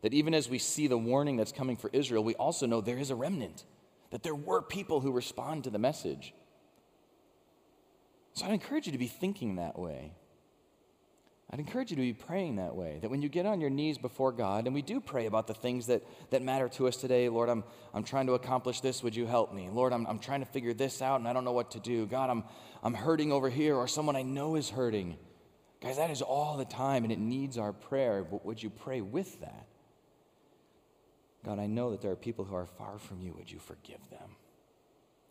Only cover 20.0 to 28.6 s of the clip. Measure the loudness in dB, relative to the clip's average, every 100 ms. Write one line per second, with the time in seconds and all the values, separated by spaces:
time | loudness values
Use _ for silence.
20 | -2 -4 -2 -4 -2 -4 -2 0 0 0
21 | 0 2 2 0 2 0 0 -6 -2 0
22 | 0 0 2 0 -2 -12 -20 -4 -4 0
23 | 2 4 4 4 2 4 4 4 2 0
24 | 2 0 0 -2 0 0 0 0 2 2
25 | -2 -8 -14 -20 -20 _ _ _ -6 0
26 | 0 0 -2 0 0 -2 -6 -2 0 2
27 | 2 0 0 -2 -4 -2 -4 -4 -4 0
28 | 2 2 0 -6 -6 -6